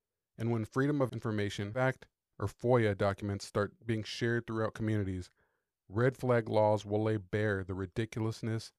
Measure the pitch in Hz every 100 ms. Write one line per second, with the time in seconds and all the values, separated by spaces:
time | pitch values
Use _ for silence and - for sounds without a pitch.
0 | _ _ _ - 113 117 107 135 143 147
1 | 123 117 117 107 101 - 101 120 131 -
2 | - _ _ - 101 - 120 123 107 98
3 | 104 98 104 98 - 110 101 - 113 110
4 | 104 - 117 120 117 110 110 - 110 107
5 | 95 92 - _ _ _ _ _ - 98
6 | 127 123 127 120 110 110 107 107 104 107
7 | 110 110 92 107 107 98 92 92 95 -
8 | 110 113 110 110 113 110 -